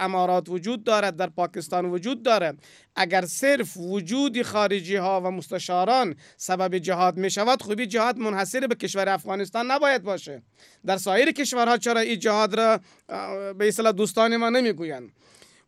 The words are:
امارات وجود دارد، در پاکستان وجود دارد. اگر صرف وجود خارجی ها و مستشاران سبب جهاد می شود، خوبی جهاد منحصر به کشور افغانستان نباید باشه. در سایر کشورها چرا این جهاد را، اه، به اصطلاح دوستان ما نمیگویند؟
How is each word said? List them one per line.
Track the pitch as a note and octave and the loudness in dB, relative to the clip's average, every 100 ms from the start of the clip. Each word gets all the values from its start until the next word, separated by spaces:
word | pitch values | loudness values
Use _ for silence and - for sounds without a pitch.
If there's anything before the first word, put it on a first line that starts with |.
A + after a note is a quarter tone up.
امارات | F#3+ F#3 F3+ F3+ E3+ | -2 0 2 2 0
وجود | F3+ F3+ A#3+ | -6 -6 -4
دارد، | A3 G#3+ G3+ D#3+ | 0 2 2 -2
در | F#3 | -6
پاکستان | D#3+ F3 F#3+ D#3 F3+ | -2 -4 -4 -4 -2
وجود | F3 F3+ F#3+ C4+ | -2 -4 -4 -2
دارد. | A#3+ G#3+ E3 D3 - - _ - | 2 2 2 -4 -16 -20 _ -2
اگر | F#3 F#3 | 0 2
صرف | F3+ - C#4 C#4 G#3 F#3 | 0 0 2 2 0 -8
وجود | F3 G3+ E3 B3 C#4+ A#3 | -6 -6 -4 -2 -2 -2
خارجی | A#3 G#3 G#3 G3+ E3+ G3 | -2 0 0 0 -2 -2
ها | F#3 F#3+ | 0 0
و | F3+ | -2
مستشاران | F#3 D3+ F#3 F3 F3+ F#3 C4 A3 C#3+ - - | -6 -6 -8 -2 0 2 2 0 -4 -14 -14
سبب | - F#3 F#3 F#3 | -4 -2 0 -2
جهاد | D#3+ F3 F3+ F3+ | -2 2 2 2
می | F#3+ | -2
شود، | F#3+ A3 C4 | 0 2 0
خوبی | - G#3 A#3+ | -2 -4 -2
جهاد | A3+ A3+ A#3 | 0 0 0
منحصر | A3 G3 F#3+ B3+ C4+ | -2 -2 -2 -2 -2
به | |
کشور | A3+ F#3+ G3 F#3+ | -2 -4 -2 0
افغانستان | F#3+ G#3 G3 F#3+ A3+ B3 | -2 -2 -6 -4 -4 -2
نباید | C#4 C#4+ B3+ | 2 2 2
باشه. | F#3 F3+ D3+ C3+ - _ - _ F3 | -2 -6 -8 -16 -18 _ -20 _ -4
در | F#3+ | -2
سایر | F#3+ G3 D4+ | 2 4 4
کشورها | D4 C4 B3 A#3 A#3+ | 2 -2 2 2 2
چرا | A#3+ A3+ | 2 0
این | A3+ A3 | 0 0
جهاد | G#3+ G#3+ G#3+ | 2 2 2
را، | A3 A3+ A3 - _ - | 4 4 2 -2 _ -12
اه، | F#3+ G3 G3 G3 | -8 -8 -8 -8
به | F#3+ G#3 | 0 0
اصطلاح | G#3 A3+ | 4 2
دوستان | F#3+ G#3+ - A3+ A#3 | 2 0 2 2 2
ما | A#3 | 2
نمیگویند؟ | B3 A#3+ D#3 E3 C3+ A#2 _ _ _ - _ | 2 2 -2 -6 -10 -14 _ _ _ -20 _